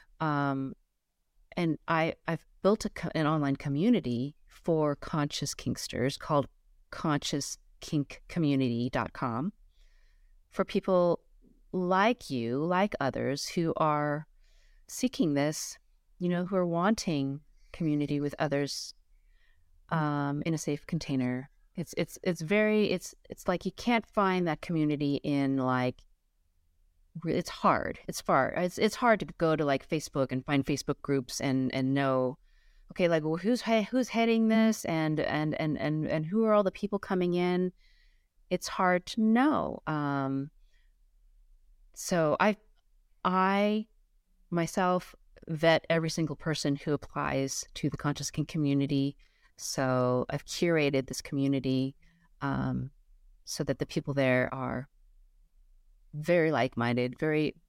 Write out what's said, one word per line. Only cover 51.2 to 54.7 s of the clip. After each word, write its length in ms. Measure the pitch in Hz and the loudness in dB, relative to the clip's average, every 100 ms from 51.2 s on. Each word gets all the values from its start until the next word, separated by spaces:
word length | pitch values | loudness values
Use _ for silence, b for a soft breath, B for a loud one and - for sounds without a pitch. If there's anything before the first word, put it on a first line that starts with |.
community, 720 | - 143 139 139 131 131 135 - b b b - | -6 -2 0 0 0 0 -2 -6 b b b -8
um, 500 | 139 131 131 127 131 - _ - - - | -4 -2 -2 -4 -6 -12 _ -20 -20 -20
so 180 | - - | -10 -4
that 140 | 147 131 | -2 -2
the 60 | |
people 300 | 143 160 147 | -4 -4 -2
there 340 | 139 131 127 127 | 2 4 4 2
are 360 | 135 127 | -2 -6